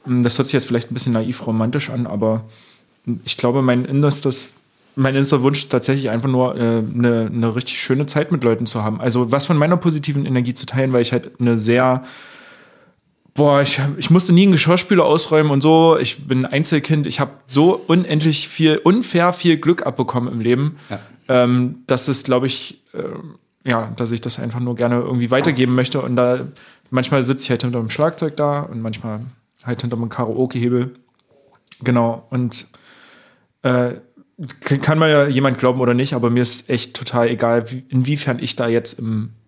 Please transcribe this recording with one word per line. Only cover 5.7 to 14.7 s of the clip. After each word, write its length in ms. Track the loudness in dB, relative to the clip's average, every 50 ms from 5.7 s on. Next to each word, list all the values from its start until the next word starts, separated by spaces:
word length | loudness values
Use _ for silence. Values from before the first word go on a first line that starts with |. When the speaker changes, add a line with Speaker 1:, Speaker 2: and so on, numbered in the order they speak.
Speaker 1:
tatsächlich 360 | -2 0 0 0 -2 0 0 -2
einfach 220 | -2 -2 0 0
nur, 260 | 2 2 2 0 0
äh, 220 | 0 0 0 2 0
eine, 480 | -2 -2 -2 0 2 2 2 2 0 -2
eine 240 | -2 0 -2 0 0
richtig 240 | -2 -6 -6 -8 -8
schöne 280 | -2 -2 0 0 0
Zeit 260 | -2 -2 -2 -2 0
mit 100 | -2 0
Leuten 220 | 2 2 2 2 -2
zu 200 | -4 -4 -4 -4
haben. 180 | -4 -4 -2
Also 280 | -2 0 0 0 0 2
was 120 | 0 0 0
von 140 | 0 2 2
meiner 180 | 4 2 2
positiven 480 | 2 0 -2 -2 -2 -4 -2 -2 -2 -2
Energie 300 | 0 0 0 0 -2 -4
zu 100 | -8 -10
teilen, 300 | -6 -2 -2 0 2 2
weil 80 | 0
ich 100 | 0 2
halt 200 | -2 -4 -4 -6 -6 _
eine 180 | 0 2 2 2
sehr, 460 | 2 2 2 4 4 2 2 0 -4 -12 -20 -20 -20 -20 -20 -20 -20 -20 -20 -20 -20 _ _ _ _ _ _ _ _ _ _ _ _ _ _
boah, 260 | 2 4 4 6 4
ich, 180 | 4 2 0 -2 -2 -4 -4 -6
ich 120 | 2 4
musste 220 | 4 4 6 6
nie 120 | 4 6 6
einen 80 | 6
Geschirrspüler 520 | 4 4 4 2